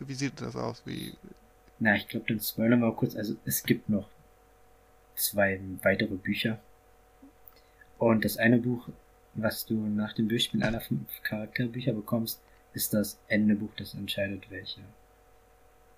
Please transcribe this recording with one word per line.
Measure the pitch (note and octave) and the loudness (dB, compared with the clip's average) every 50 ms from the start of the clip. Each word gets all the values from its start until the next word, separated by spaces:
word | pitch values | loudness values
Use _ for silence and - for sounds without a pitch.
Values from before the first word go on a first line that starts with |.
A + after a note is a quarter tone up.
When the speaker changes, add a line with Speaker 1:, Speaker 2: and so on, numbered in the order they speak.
Speaker 1:
wie | C#3 C3+ C3+ | -10 -10 -6
sieht | B2+ C#3 C3+ - - | -4 -4 -4 -4 -6
das | A#2+ A#2+ A#2+ | -8 -8 -6
aus? | B2+ A#2+ A#2 - - - | -4 -4 -6 -6 -8 -10
Wie | B2+ - - - - - - - - - - - - - _ _ - - - | -10 -8 -8 -8 -10 -12 -16 -18 -20 -20 -20 -20 -20 -20 _ _ -18 -8 0
Speaker 2:
Na, | A2+ A2 G2+ | 2 2 2
ich | G#2 - - | 2 0 -4
glaub, | - A2+ - | -8 -4 -2
dann | - A#2 G#2+ | -2 -2 -2
spoilern | - - - - A2+ A2+ B2 B2 | -2 -4 -2 0 4 4 6 6
wir | A#2 A2+ A2+ | 6 4 2
kurz. | - - A#2 - | 2 0 0 0
Also | A2+ G#2+ G#2 - - - | -2 -4 -6 -6 -6 -4
es | - - - | -4 -4 0
gibt | - - A#2+ - - - | 2 2 2 2 2 0
noch | A2 G2 G2 - - - - - - - _ _ _ _ - - - - _ _ _ _ _ - - | 0 0 0 -4 -12 -20 -20 -20 -20 -20 _ _ _ _ -20 -20 -20 -20 _ _ _ _ _ -12 -6
zwei | - - - - G2+ G2+ G2 F#2+ F#2 F#2+ F#2+ F#2 F2+ | -4 -4 0 2 2 2 2 2 -2 -4 -8 -6 0
weitere | - G2 G2 G2 A2+ - G2+ | 2 2 4 4 2 0 -2
Bücher. | F2+ - G#2+ G#2 - - A2+ A2 A2+ - - - - _ - - - - - - - - - - - - - - - - - _ - - - - - A#2+ | -2 -2 -2 0 0 0 -2 -2 -4 -8 -16 -20 -20 _ -20 -20 -20 -20 -20 -20 -20 -20 -20 -20 -20 -20 -20 -20 -20 -20 -20 _ -20 -20 -20 -2 2 4
Und | A#2 A2+ A2 G#2 | 6 6 6 4
das | G#2 - | 0 2
eine | - A2 A2+ B2 A#2+ | 4 6 6 6 6
Buch, | A#2+ B2 B2 A#2+ - - - - - - _ _ _ _ | 6 2 -2 -2 -4 -10 -16 -18 -20 -20 _ _ _ _
was | - G#2+ G#2+ G#2+ - - - | -6 -2 -2 -2 -2 -4 -4
du | - A2+ | -4 -2
nach | A2 G#2+ G#2+ G#2 G#2 G#2+ G#2+ | -2 0 0 0 -2 -2 -2
dem | - - A2+ G#2 | -2 0 0 2
Durchspielen | A2+ A#2+ B2+ - - A2 | 2 0 0 0 0 0
aller | G2+ A2 A2 A2 | 0 0 -2 -2
fünf | - - B2 C#3 - - - - | -4 -4 -4 -4 -4 -8 -10 -10
Charakterbücher | - - A2 G#2+ G#2+ G#2+ - - B2 A#2+ A#2 B2 B2+ B2+ A2+ | -6 -6 -4 -6 -6 -4 -4 -2 -2 -2 -4 -2 -2 -2 -2
bekommst, | G#2+ G#2 - A#2+ A#2 A#2 A2+ - - - - - - _ _ - | -2 -2 -2 -2 0 0 -2 -6 -10 -14 -20 -20 -20 _ _ -6
ist | G#2+ - - | -6 -2 0
das | - G#2+ G2+ G2+ - - - - | 2 0 0 0 -4 -10 -4 0
Endebuch, | A2+ G#2 G#2+ G#2+ G#2+ G2+ G#2+ G#2 - - | 2 4 6 6 4 4 0 -4 -8 -10
das | G#2 - - | -12 -10 -8
entscheidet, | G2 G2+ F#2+ - - G2 G2 G2+ F#2 - - | -8 -6 -4 -4 -2 -2 -4 -4 -8 -10 -12
welche. | G2 F#2 G2 - - - G2 G2 - - - - _ _ _ - - - _ _ _ _ - - - - - - - | -12 -10 -10 -10 -12 -14 -16 -20 -20 -20 -20 -20 _ _ _ -20 -20 -20 _ _ _ _ -20 -20 -20 -20 -20 -20 -20